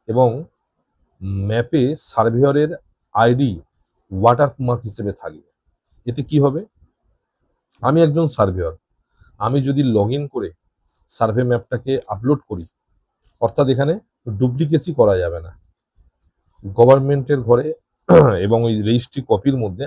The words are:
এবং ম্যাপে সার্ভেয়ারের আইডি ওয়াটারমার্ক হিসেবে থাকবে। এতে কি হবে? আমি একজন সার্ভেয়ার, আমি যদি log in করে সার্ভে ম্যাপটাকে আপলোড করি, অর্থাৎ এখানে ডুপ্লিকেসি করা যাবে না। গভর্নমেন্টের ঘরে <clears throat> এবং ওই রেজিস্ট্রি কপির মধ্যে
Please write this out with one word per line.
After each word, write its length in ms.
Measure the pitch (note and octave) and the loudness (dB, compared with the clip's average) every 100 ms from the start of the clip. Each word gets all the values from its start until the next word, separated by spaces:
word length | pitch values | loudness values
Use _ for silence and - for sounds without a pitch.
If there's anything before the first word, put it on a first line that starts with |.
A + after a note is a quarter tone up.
| - | -4
এবং 380 | A#2 B2 C3 F3 _ _ _ _ _ _ - | 0 2 0 -12 _ _ _ _ _ _ -12
ম্যাপে 720 | F#2+ G2 G2+ A2+ A#2+ D3+ B2+ D#3 | -6 -4 -2 -2 0 0 0 -2
সার্ভেয়ারের 680 | - - A2+ A#2 B2+ C#3+ D#3 - _ _ _ | -6 0 0 2 2 2 -2 -6 _ _ _
আইডি 480 | G#2 A#2 B2+ C3+ E2+ _ _ _ _ - | 2 2 2 0 -4 _ _ _ _ -10
ওয়াটারমার্ক 680 | F#2+ A2+ A#2+ C#3+ - B2 A#2+ | 2 2 4 0 -2 -4 -4
হিসেবে 300 | G#2+ G2+ G2+ | -6 -8 -8
থাকবে। 380 | - E2+ D#2 _ _ _ _ _ _ A#2+ | -8 -14 -16 _ _ _ _ _ _ -10
এতে 160 | B2 | -8
কি 180 | - D3 | -2 2
হবে? 240 | C#3 D3 G#3+ _ _ _ _ _ _ _ _ _ _ - | 2 0 -10 _ _ _ _ _ _ _ _ _ _ -6
আমি 220 | B2+ D#3+ | 0 2
একজন 240 | D#3+ D#3 D#3+ | 2 2 -2
সার্ভেয়ার, 460 | - G2 F#2 E2 E2+ _ _ _ _ _ - | 0 -2 0 -6 -8 _ _ _ _ _ -8
আমি 240 | G#2+ C#3 | -2 -2
যদি 200 | C3+ C#3 C3+ | -2 0 0
log 260 | G#2+ G#2+ C#3+ | 0 0 -4
in 100 | C#3+ | -6
করে 220 | B2 F2 - _ _ _ _ _ | -8 -10 -14 _ _ _ _ _
সার্ভে 360 | - A2 A2 | -4 -2 0
ম্যাপটাকে 560 | B2 A#2+ - A#2 C3+ C3+ - | 0 -2 -4 -8 -4 -6 -6
আপলোড 320 | G2+ B2 C#3+ - | -6 -2 -2 -4
করি, 180 | F#2 E2 _ _ _ _ _ _ - | -12 -12 _ _ _ _ _ _ -6
অর্থাৎ 280 | A#2 - C3+ | -4 0 0
এখানে 300 | B2 C#3+ G3+ _ _ A#2+ | 0 0 -4 _ _ -10
ডুপ্লিকেসি 680 | G2+ B2+ C3 D3 D#3 F3+ | -2 -2 -2 -2 -2 -2
করা 240 | C#3 G#2+ F#2 | 2 2 2
যাবে 220 | E2+ E2+ | -2 -6
না। 180 | E2 - _ _ _ _ _ _ _ _ _ _ G2 | -12 -20 _ _ _ _ _ _ _ _ _ _ -10
গভর্নমেন্টের 760 | G#2+ A#2+ C3+ C3+ C#3+ B2+ C#3 | 2 6 6 4 -2 -2 -4
ঘরে 340 | A2+ A#2+ D#3 D#3+ _ _ - | 2 0 0 -10 _ _ 4
<clears throat> 320 | E3+ C#3 F2+ | 6 6 2
এবং 240 | G2+ A#2 | 0 0
ওই 180 | A#2 G#2+ | 0 0
রেজিস্ট্রি 400 | G#2 A#2+ - C#3 - | 0 -2 -2 -12 -2
কপির 280 | G2+ C#3 C3 | 0 0 -2
মধ্যে 300 | G#2+ F#2 | -6 -8